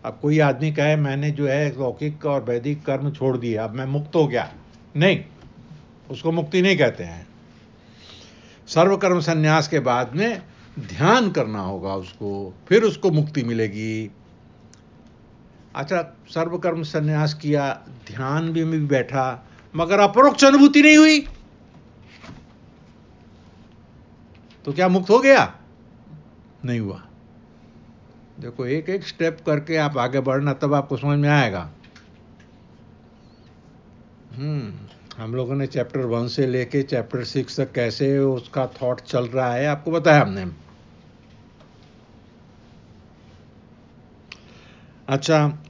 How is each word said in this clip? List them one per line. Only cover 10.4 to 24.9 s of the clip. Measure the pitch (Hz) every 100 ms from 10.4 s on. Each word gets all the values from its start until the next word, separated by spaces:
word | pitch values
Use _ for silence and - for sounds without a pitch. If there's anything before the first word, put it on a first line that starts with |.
| - - - -
ध्यान | 104 87 160 247 208
करना | 165 110 107
होगा | 92 98 95 98
उसको, | 90 - 104 98 98 - -
फिर | 202
उसको | 220 - 190
मुक्ति | 151 151 147
मिलेगी। | 117 113 110 104 110 110 107 - - - - - - - - - - - - - - - - 143
अच्छा, | 147 180 165 - -
सर्व | 160 165 175
कर्म | 175 160
संन्यास | 151 160 151 151 151
किया, | 151 147 147 139 - - - -
ध्यान | 101 131 151 165
भी | 165
में | 160 160
भी | 143
बैठा, | 135 120 135 131 117 - - - 156
मगर | 170 202
अपरोक्ष | 202 220 277 -
अनुभूति | 269 277 285 285
नहीं | 294 302
हुई, | 311 302 - - - - - - - - - - - - - - - - - - - - - - - - - - - - - - - - - - -
तो |
क्या | 147
मुक्त | 185